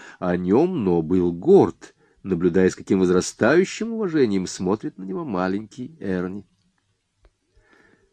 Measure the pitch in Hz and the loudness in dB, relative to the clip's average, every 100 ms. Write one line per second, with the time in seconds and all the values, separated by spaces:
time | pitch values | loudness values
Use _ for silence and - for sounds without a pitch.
0 | - - 92 90 90 110 180 180 95 85 | -20 -8 -4 -2 2 2 2 0 0 0
1 | 80 92 87 85 123 196 98 - - _ | 0 0 0 -2 4 6 6 -2 -20 _
2 | _ _ 98 87 90 95 92 - - 98 | _ _ -6 0 2 4 2 0 -2 2
3 | 92 90 90 - 110 170 190 - 226 226 | 4 2 0 0 2 2 0 -4 -8 -6
4 | 196 160 120 98 90 - 92 107 151 - | -4 0 2 0 -4 -6 -4 -4 -6 -12
5 | 190 185 156 92 92 98 110 - 123 160 | -10 -8 -6 -4 -2 -4 -8 -14 -16 -12
6 | 101 92 92 101 - _ _ _ _ _ | -6 -4 -6 -10 -16 _ _ _ _ _
7 | _ _ _ _ _ _ _ _ _ _ | _ _ _ _ _ _ _ _ _ _
8 | _ | _